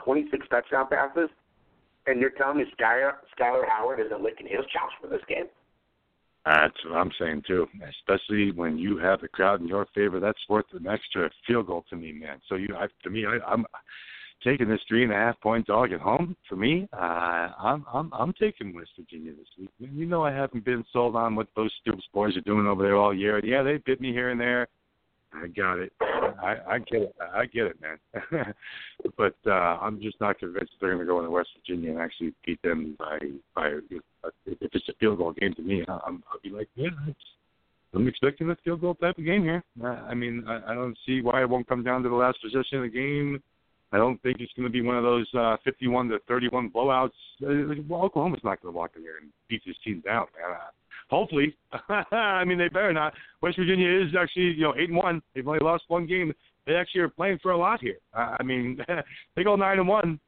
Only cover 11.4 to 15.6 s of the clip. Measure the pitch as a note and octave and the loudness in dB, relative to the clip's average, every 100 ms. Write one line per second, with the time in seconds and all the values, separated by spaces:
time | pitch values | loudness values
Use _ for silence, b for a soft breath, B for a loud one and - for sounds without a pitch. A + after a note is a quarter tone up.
11.4 | - A#2+ F#2 F2 - F2 D#2+ D#2 D2+ C#2 | 0 0 0 -6 -8 -12 -12 -12 -14 -14
12.4 | - F#2+ G2+ F2+ E2+ - F#2+ G#2+ G#2 A#2 | -6 -6 -4 -6 -8 -8 -8 -4 -2 -2
13.4 | G2+ A2 - - - B B B B _ | 0 -2 -2 -8 -20 B B B B _
14.4 | A#2+ C3+ A2 G#2+ - A2+ B2 G2+ A2+ - | 0 2 2 0 2 2 4 4 2 2
15.4 | G#2+ A#2 | 2 2